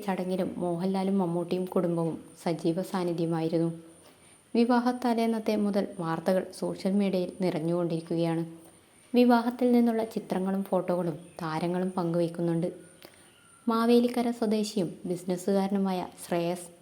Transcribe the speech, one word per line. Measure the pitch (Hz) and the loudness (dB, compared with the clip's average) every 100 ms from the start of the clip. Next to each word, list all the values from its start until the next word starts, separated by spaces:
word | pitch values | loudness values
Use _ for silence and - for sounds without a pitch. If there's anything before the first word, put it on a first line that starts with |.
ചടങ്ങിലും | - 185 185 185 175 - | -2 -2 -2 -2 -2 -2
മോഹൻലാലും | 175 170 190 190 190 196 | -4 -2 0 0 0 2
മമ്മൂട്ടിയും | 175 170 170 185 | 0 -2 -2 -2
കുടുംബവും | 185 190 175 170 165 - - - | 0 0 0 0 -2 -4 -12 -6
സജീവ | 185 160 170 165 | -4 -2 0 -2
സാന്നിധ്യമായിരുന്നു. | 175 185 175 165 165 165 160 170 170 165 - - - - - - _ | -2 -2 -2 -2 0 0 0 0 0 -2 -12 -20 -20 -20 -20 -20 _
വിവാഹ | 226 240 240 240 247 | 2 4 4 2 0
തലേന്നത്തെ | 247 226 226 220 220 214 | 0 2 2 0 0 0
മുതൽ | 202 196 196 - | 2 0 -2 -4
വാർത്തകൾ | 165 165 190 185 - - | -4 -2 2 0 0 -6
സോഷ്യൽ | 180 175 190 202 | -6 -2 0 2
മീഡിയയിൽ | 196 185 180 - | 2 0 -2 -2
നിറഞ്ഞുകൊണ്ടിരിക്കുകയാണ്. | 185 165 165 175 170 165 165 170 165 165 165 - - - - _ - | -2 0 0 0 0 -2 -2 0 0 0 -4 -10 -20 -20 -20 _ 0
വിവാഹത്തിൽ | 240 247 240 233 247 247 | 4 6 4 2 0 4
നിന്നുള്ള | 240 233 226 | 4 4 2
ചിത്രങ്ങളും | 220 202 - 185 190 190 | -2 -6 -4 -2 0 -2
ഫോട്ടോകളും | 196 185 180 180 175 147 - - | 0 0 0 0 -2 -4 -10 -8
താരങ്ങളും | 160 156 170 180 185 185 | -4 -2 0 0 -2 -2
പങ്കുവയ്ക്കുന്നുണ്ട്. | 170 170 170 170 170 165 175 - - - - - - - - _ - | 0 0 0 0 0 0 -2 -6 -16 -20 -20 -20 -20 -20 -20 _ -2
മാവേലിക്കര | 226 233 240 240 247 240 | 2 6 6 4 0 -2
സ്വദേശിയും | 240 220 214 214 208 165 - 180 | -2 0 0 0 -2 -4 -4 -6
ബിസിനസ്സുകാരനുമായ | 175 - 180 202 196 190 202 196 185 175 - | -4 -4 -2 0 0 2 0 0 -2 -6 -10
ശ്രേയസ് | - 170 170 175 - - | -4 -2 -2 -4 -8 -8